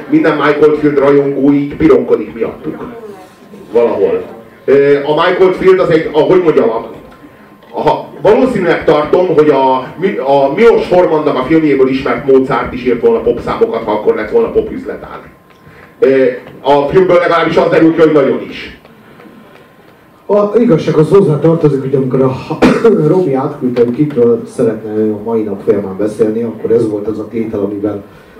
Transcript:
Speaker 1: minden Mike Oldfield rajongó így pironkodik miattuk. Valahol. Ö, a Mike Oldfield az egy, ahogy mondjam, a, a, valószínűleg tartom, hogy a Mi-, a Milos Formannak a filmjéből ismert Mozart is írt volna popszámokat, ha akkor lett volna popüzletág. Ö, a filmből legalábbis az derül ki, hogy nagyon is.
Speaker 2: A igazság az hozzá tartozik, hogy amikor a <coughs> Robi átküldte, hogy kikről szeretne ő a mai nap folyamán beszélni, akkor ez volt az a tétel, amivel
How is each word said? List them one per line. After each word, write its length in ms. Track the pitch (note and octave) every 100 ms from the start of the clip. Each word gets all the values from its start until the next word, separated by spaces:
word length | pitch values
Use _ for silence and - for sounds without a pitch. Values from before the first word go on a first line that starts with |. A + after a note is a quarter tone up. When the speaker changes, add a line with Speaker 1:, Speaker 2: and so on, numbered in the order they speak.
| -
Speaker 1:
minden 260 | D3+ D#3+ D3+
Mike 300 | D3 D3 D3+
Oldfield 320 | D3+ D3 C#3+
rajongó 540 | C#3 C#3+ C#3 C#3 C3+
így 240 | C#3+ C#3+ B2+
pironkodik 580 | D#3 B2 A#2 A#2 -
miattuk. 500 | A2+ - - - - - A#3 A3 - - - - G2+ -
Valahol. 500 | A2 A#2 - F#2+ F#2 - - - -
Ö, 340 | - C#3 C#3 C#3+
a 100 | C#3+
Mike 300 | D3+ E3+ F3+
Oldfield 340 | F#3 F3+ F#3 F#3
az 120 | D#3+
egy, 180 | D#3+ D3+
ahogy 300 | D3+ C#3 F#3
mondjam, 280 | D#3+ C#3 -
a, 200 | - - - - - - - - - - -
a, 280 | D3+ - - -
valószínűleg 640 | D#3 G#3+ E3+ - E3+ D#3
tartom, 420 | - D3+ D3+ F3+ F3+
hogy 220 | D3+ D3
a 440 | C3+ C3 C3 B2+ -
Mi-, 200 | F#3+ -
a 360 | C3+ C#3 C#3
Milos 320 | D#3+ A#3 G#3+ -
Formannak 500 | F3+ F3 D#3 D3 B2+
a 60 |
filmjéből 460 | B2 D#3+ D#3 C3 C3
ismert 380 | C3 - - C3+
Mozart 460 | C3+ C3 A#2+ A#2+
is 120 | B2+
írt 160 | B2 A#2
volna 180 | A#2 A2+
popszámokat, 640 | - - B2 - A2+ -
ha 80 | -
akkor 220 | G#2+ -
lett 160 | G#2+ G#2+
volna 200 | A#2 A2+
popüzletág. 680 | A2 G#2 - - - - - - - _ _ - - - -
Ö, 260 | B2 C3+ B2+ - - -
a 260 | - C#3+ C#3+
filmből 320 | E3+ F3 E3+
legalábbis 380 | E3 E3 D#3+ E3
az 140 | E3+
derül 240 | E3 D#3+
ki, 60 | D#3+
hogy 120 | D#3
nagyon 280 | D3+ C3 - -
is. 320 | - - - - - - - - - - - - - - _ _ _ -
Speaker 2:
A 260 | G#3 G#3 A3+
igazság 360 | A#3+ D#3+ -
az 140 | D3 D#3
hozzá 300 | G3 D#3 C#3+
tartozik, 420 | D#3+ D#3+ D3+ C3+
hogy 140 | C3
amikor 280 | C3+ B2+ B2
a 140 | C3 - - D#3 B3+
<coughs> 340 | - A#3 F#3+ D3+
Robi 280 | F#3 D#3
átküldte, 500 | C3 D3 - B2+ A#2+
hogy 100 | A#2+
kikről 480 | B2 D3 A#2+ A#2+ A#2 -
szeretne 480 | - A#2 G#2+ A2
ő 180 | G#2+ G#2+
a 100 | G#2
mai 180 | A2 A2+
nap 200 | G#2+ G2
folyamán 340 | - G2+ G2 F#2+
beszélni, 460 | G#2+ - A2 A2
akkor 280 | A#2 G#2+ -
ez 180 | A#2 A2+
volt 180 | G#2 G#2+
az 120 | G2+
a 100 | G#2+
tétel, 320 | A#2 A2 G#2+
amivel 420 | G2 G#2 G2+ G2+ - - -